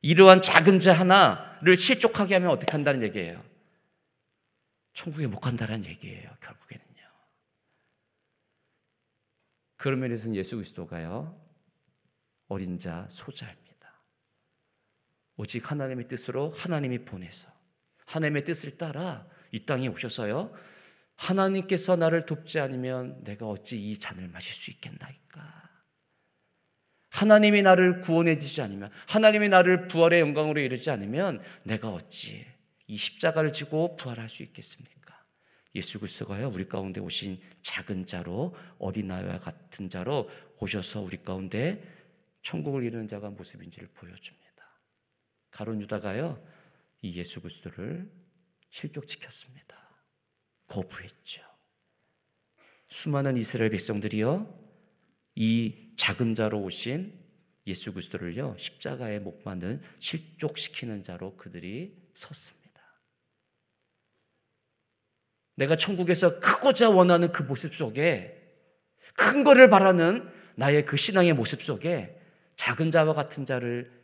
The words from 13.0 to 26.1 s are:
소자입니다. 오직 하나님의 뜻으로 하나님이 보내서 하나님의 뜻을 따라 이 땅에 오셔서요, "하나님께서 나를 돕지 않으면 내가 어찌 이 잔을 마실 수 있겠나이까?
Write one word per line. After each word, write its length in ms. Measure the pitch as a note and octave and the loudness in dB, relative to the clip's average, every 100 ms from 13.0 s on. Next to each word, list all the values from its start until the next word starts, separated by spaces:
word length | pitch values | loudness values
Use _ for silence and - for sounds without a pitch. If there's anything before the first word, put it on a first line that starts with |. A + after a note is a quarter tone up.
| G2+ | -14
소자입니다. 600 | - - - A2+ - _ _ _ _ _ _ _ _ _ _ _ _ _ _ _ _ _ - | -18 -18 -16 -18 -20 _ _ _ _ _ _ _ _ _ _ _ _ _ _ _ _ _ -14
오직 320 | G#2+ A#2+ - | -10 -10 -8
하나님의 340 | D3 C3+ B2+ A#2+ | -8 -6 -8 -10
뜻으로 440 | B2 - C3 D3+ | -12 -8 -6 -8
하나님이 540 | D#3 F3 D#3+ C3+ A#2+ | -8 -6 -6 -4 -8
보내서 460 | - F#2 E2+ - - _ _ _ _ _ - | -10 -16 -16 -18 -20 _ _ _ _ _ -10
하나님의 380 | D#3+ D3+ D3 | -6 -2 -4
뜻을 340 | C#3+ D#3+ D3 - | -4 -8 -10 -12
따라 480 | D#3+ C#3+ F3+ A#2+ - _ _ | -10 -8 -10 -12 -18 _ _
이 160 | A2 - | -12 -4
땅에 220 | C3 C3 | -4 -4
오셔서요, 640 | - A#2 - G#2+ B2 A3 - - - - _ _ _ | -8 -10 -8 -6 -6 -8 -14 -20 -20 -20 _ _ _
"하나님께서 800 | - F#3+ F#3+ F#3+ F#3 F#3 - F3+ | -2 0 0 -2 -2 -2 0 2
나를 300 | E3 E3 D#3+ | 2 0 -2
돕지 340 | D#3 - D#3+ | -10 -6 -6
않으면 640 | C3+ B2+ B2+ B2+ B2+ B2+ | -4 -6 -6 -6 -8 -14
내가 240 | G#2 G#2 A2 | -14 -12 -10
어찌 280 | G2 - A#2 | -10 -10 -10
이 220 | G#2 G#2 | -10 -10
잔을 300 | - F#2 F2+ | -12 -14 -14
마실 260 | E2+ - | -14 -16
수 160 | - - | -16 -18
있겠나이까? 920 | - - - - C#3 _ D#3 D3+ D#3+ E3+ _ _ _ _ | -16 -18 -18 -20 -20 _ -20 -20 -20 -20 _ _ _ _